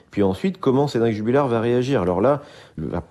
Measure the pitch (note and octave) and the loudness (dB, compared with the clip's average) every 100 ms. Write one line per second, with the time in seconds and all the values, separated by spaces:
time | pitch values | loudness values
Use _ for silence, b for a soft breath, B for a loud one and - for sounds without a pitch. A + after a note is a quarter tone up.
0 | B G2+ G2 F#2+ F#3+ F3+ C3+ C3 D3 A#2+ | B 0 0 0 -4 -2 0 2 2 0
1 | A#2 G#2+ G#2+ C3+ C3+ A#2 A#2+ B2 B2 B2+ | 0 0 0 0 2 0 0 0 0 0
2 | F2+ F2 B2 C#3+ B B B - D2+ F2 | 0 2 2 0 B B B -10 -6 -6
3 | - | -8